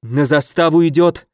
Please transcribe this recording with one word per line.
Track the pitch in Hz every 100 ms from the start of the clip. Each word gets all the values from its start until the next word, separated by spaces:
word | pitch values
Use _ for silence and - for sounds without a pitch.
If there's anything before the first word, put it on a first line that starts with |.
на | 117 127
заставу | 143 147 139 - 165 160 165
идёт | 147 175 165 _